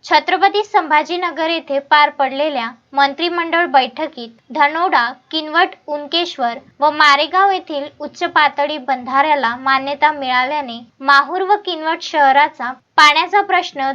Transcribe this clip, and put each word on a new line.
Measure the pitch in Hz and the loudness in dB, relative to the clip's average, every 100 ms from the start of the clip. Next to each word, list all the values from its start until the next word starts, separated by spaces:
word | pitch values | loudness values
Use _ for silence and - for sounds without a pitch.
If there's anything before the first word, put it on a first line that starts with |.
| - | 2
छत्रपती | 311 302 349 392 403 | 0 2 2 2 0
संभाजीनगर | 415 392 320 302 302 349 359 302 320 | 0 -2 2 0 0 -4 -6 -4 -4
येथे | 330 320 277 | -4 -4 -6
पार | 277 302 294 | 2 4 4
पडलेल्या | 294 269 269 302 277 226 233 _ | 2 -2 0 -4 -4 -8 -12 _
मंत्रिमंडळ | 269 277 277 339 349 330 339 349 | 0 0 0 -4 -2 -2 -2 2
बैठकीत | 269 254 320 302 - 233 233 _ | 2 0 -4 -8 -8 -18 _ _
धनोडा, | 277 285 320 359 311 233 262 _ | 0 0 2 0 2 0 -6 _
किनवट, | 320 311 320 381 - - | -8 -4 0 0 -2 -10
उनकेश्वर | 294 294 330 339 - 240 233 _ _ | -8 -4 -4 -4 -4 -6 -6 _ _
व | 294 | -2
मारेगाव | 302 302 285 302 359 403 | 2 2 4 0 2 2
येथील | 381 - 294 285 _ | 0 -6 -8 -8 _
उच्च | 294 - | -14 -8
पातळी | 339 339 294 277 294 302 | -2 2 2 0 -4 -4
बंधाऱ्याला | 262 254 247 269 302 294 226 247 | -6 -6 -2 0 2 2 0 -4
मान्यता | 262 269 269 285 302 | -2 -2 -2 0 0
मिळाल्याने | 302 262 254 262 302 269 233 233 _ | 0 -2 -2 -2 -4 -8 -12 -18 _
माहूर | 269 277 285 359 | 2 2 2 -4
व | 381 415 392 | 0 -2 -2
किनवट | 330 311 330 | -6 -4 -6
शहराचा | - 311 277 269 294 302 240 254 _ - | -4 2 4 4 2 -2 -10 -12 _ 4
पाण्याचा | 302 294 349 403 | 6 6 4 0
प्रश्न | 392 370 359 285 269 | 2 0 -2 -4 -4